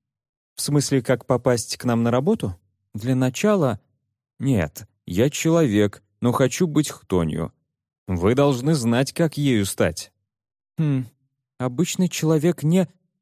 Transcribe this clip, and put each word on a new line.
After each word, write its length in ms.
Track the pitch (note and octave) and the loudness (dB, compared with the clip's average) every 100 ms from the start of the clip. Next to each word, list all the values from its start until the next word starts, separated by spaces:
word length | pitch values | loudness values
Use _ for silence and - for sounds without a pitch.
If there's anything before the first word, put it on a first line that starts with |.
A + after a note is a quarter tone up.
| _ _ _ _ _ - | _ _ _ _ _ -10
В 60 | |
смысле, 400 | - D3 - C#3 | -2 0 2 -2
как 240 | A#2+ B2 - | 0 -2 0
попасть 500 | B2 C3 A#2+ - - | 0 2 0 -2 -6
к 80 | B2+ | -2
нам 160 | A#2 | 0
на 80 | A#2 | 2
работу? 500 | B2 D3+ A3 G#2+ F2 _ _ _ G#2+ | 2 0 -2 -4 -8 _ _ _ -8
Для 180 | A#2 | -2
начала... 680 | B2+ B2+ B2+ G#3+ G#3 C3+ G#2 _ _ _ _ _ _ | 0 0 0 0 2 0 -2 _ _ _ _ _ _
Нет, 480 | B2+ A#2 D2+ - - _ - | 0 0 0 -6 -20 _ -8
я 240 | F2 C#3 | 0 0
человек, 720 | - E3 E3 D3 G#2 G#2 - _ _ | 0 0 2 2 2 2 -2 _ _
но 120 | A#2+ | -2
хочу 340 | - C3 - F3+ | 2 0 0 0
быть 240 | D3 D3+ | 0 -2
хтонью. 640 | - _ F#2 E2 D#2 D#2+ - _ _ _ _ - | -8 _ -2 0 -4 -8 -12 _ _ _ _ -6
Вы 260 | F2 F#2 | 0 0
должны 400 | B2 C#3+ B2+ C3+ | 4 2 2 0
знать, 400 | D#3+ A#2 A#2 C3 | 0 0 0 -2
как 240 | - E3 - | -2 -4 0
ею 300 | C#3+ A2+ G2 | 0 0 0
стать. 440 | - F#2+ D#2 - _ _ _ _ _ _ - | 0 -2 -2 -14 _ _ _ _ _ _ -4
Хм, 260 | D#3 C3+ A#2 _ _ _ _ _ | -2 -2 -4 _ _ _ _ _
обычный 500 | B2+ B2 F3+ - F3+ | -6 -2 -4 0 -2
человек 540 | - D#3 D#3+ D#3+ E3 | -2 0 2 2 0
не... 240 | D3 F3+ E3+ _ _ _ | 2 2 0 _ _ _